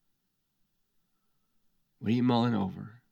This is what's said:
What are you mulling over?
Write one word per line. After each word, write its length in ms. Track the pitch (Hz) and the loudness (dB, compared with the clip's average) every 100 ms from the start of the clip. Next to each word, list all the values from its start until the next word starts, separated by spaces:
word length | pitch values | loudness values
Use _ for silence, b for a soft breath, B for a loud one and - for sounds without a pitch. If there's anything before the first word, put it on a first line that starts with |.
| _ _ _ _ _ _ _ _ _ _ _ _ _ _ _ _ _ _ _ - | _ _ _ _ _ _ _ _ _ _ _ _ _ _ _ _ _ _ _ -8
What 100 | 104 | -2
are 40 | |
you 80 | 123 | 0
mulling 320 | 123 120 120 | 2 2 2
over? 460 | 110 95 90 98 - _ | 0 -2 -6 -14 -18 _